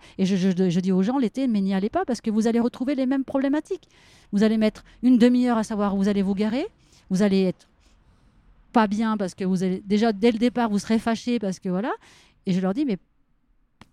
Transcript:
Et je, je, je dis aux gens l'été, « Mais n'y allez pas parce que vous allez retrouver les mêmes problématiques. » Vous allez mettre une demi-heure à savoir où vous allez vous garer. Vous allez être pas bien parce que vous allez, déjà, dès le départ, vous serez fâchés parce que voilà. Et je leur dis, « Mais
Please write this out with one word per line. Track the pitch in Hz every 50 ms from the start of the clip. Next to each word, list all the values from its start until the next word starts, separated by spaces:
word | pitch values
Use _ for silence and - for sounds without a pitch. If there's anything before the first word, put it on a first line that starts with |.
| - - - -
Et | 190
je, | 180 202
je, | 180 180 196 180 175 190 180
je | 160 190
dis | 180 190
aux | 185 185
gens | 190 226 254
l'été, « | 285 247 202 - 254 269
Mais | 247 214 202
n'y | 190 190 196
allez | 190 196 226
pas | - 339 381
parce | - 233 -
que | - 226
vous | 208 220 214
allez | 233 226 233
retrouver | 233 247 - - 262 269 294
les | 262 269
mêmes | 247 277 269 262
problématiques. » | - - 277 269 277 277 311 - - 381 - _ _ _ _ _ - - - _ -
Vous | 202 196 220
allez | 214 226
mettre | 220 214 214 - - - - - -
une | - 254 254
demi-heure | 220 240 247 247 247 247 247 233
à | 220 214
savoir | - 220 202 208 202 196
où |
vous | 196 196 208
allez | 202 202
vous | 190 196 202
garer. | 185 214 220 226 269 359 453 _ _ _ _ _ _ _ -
Vous | 190 180 214
allez | 202 190 190
être | 190 180 - _ _ _ _ _ _ _ _ _ _ _ _ _ _ _ _ _ _ _ - _ _ _
pas | - 240 220
bien | 196 208 208 226 220 220
parce | 202 196 175 -
que | - 196
vous | 185 190 175 190
allez, | 185 185 196 214
déjà, | 190 208 208 226 233 208
dès | 190 226 247
le | 226
départ, | 214 240 247 - 240 233 220
vous | 208
serez | 202 - - 226 226
fâchés | - 226 226 - - 247 240 233
parce | 214 190 185 -
que | - 190
voilà. | 180 185 220 302 427 - _ - - - _ _ _ _ -
Et | 196 175
je | 185
leur | 185 185 196
dis, « | 269 311
Mais | 262 190 - _ _ _ _ _ _ _ _ _ _ _ _ _ _ _ _ - _